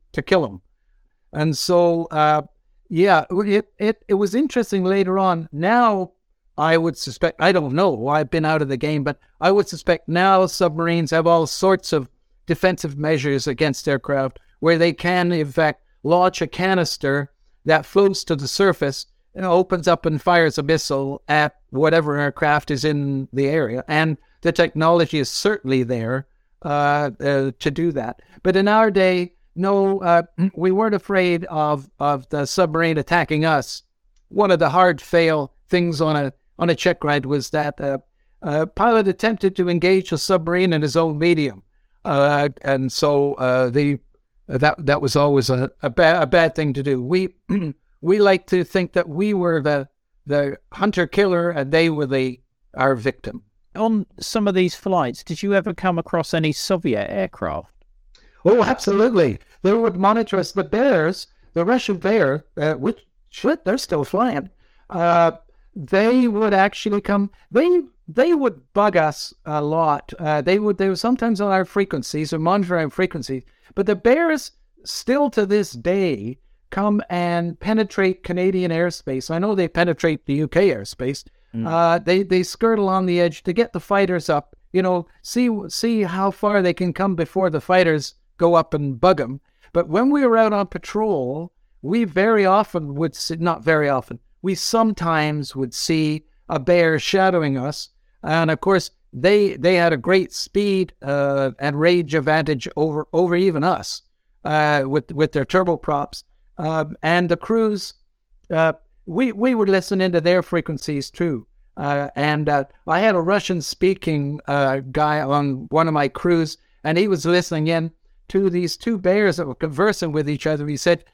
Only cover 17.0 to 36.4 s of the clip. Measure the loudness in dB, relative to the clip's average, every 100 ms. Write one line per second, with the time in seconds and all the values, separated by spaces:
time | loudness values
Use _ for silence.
17 | -2 -2 -4 _ _ _ 0 0 2 2
18 | 2 2 -4 -4 -4 0 2 2 -2 -6
19 | -12 _ _ -6 2 2 2 0 2 2
20 | 0 -2 2 4 4 0 0 0 -2 -4
21 | -6 -8 -2 0 0 -4 _ 0 2 2
22 | 0 -2 -2 -2 0 0 -2 -2 -2 -2
23 | -2 -4 -4 -2 -2 0 -2 -4 -2 0
24 | 0 -2 _ _ 0 2 0 2 2 4
25 | 2 -2 -4 -2 -2 -2 -2 -2 0 -4
26 | -4 -6 -8 _ _ _ -4 -2 0 0
27 | -2 -4 -2 0 -2 -4 -4 -2 -2 -4
28 | -6 -10 _ -6 0 2 4 4 4 4
29 | 2 0 -4 _ _ -4 0 2 2 0
30 | 2 2 2 -2 -4 0 0 2 0 -2
31 | 0 0 2 0 -2 -2 -2 -2 -6 -4
32 | -2 -2 -4 -6 -2 0 0 2 0 0
33 | 0 0 0 0 2 0 -2 -12 -18 _
34 | _ _ _ 0 2 4 4 4 4 2
35 | 0 2 2 0 -4 _ _ 0 0 0
36 | 0 0 -2 -8